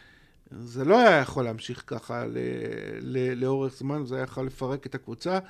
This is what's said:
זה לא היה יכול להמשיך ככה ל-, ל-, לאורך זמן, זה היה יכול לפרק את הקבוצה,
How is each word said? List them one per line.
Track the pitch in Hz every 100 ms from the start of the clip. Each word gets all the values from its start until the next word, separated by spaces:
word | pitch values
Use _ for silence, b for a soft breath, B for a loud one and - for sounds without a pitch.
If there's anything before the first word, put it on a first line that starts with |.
| b b b b -
זה | 92 120 120 135
לא | 226
היה | 233 160
יכול | 127 143
להמשיך | 120 113 - 123 -
ככה | 120 - 120 117
ל-, | 123 123 123 113 110 101 110
ל-, | 127 127 127
לאורך | 127 131 135 135 -
זמן, | 135 151 131
זה | 131
היה |
יכול | 131 - 131
לפרק | 131 131 139 123
את | -
הקבוצה, | - 120 170 185